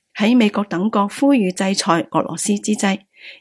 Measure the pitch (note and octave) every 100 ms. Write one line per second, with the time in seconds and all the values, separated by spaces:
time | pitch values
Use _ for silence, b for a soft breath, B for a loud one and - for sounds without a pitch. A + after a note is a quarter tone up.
0 | _ - G#3+ B3+ G#3+ G3+ G3+ E3+ G3+ -
1 | G3+ - C#4 C#4 F#3+ F3+ F#3+ F#3+ - E3
2 | - D#3+ - E3+ - G#3 G#3 G#3+ G3 F#3+
3 | - B B B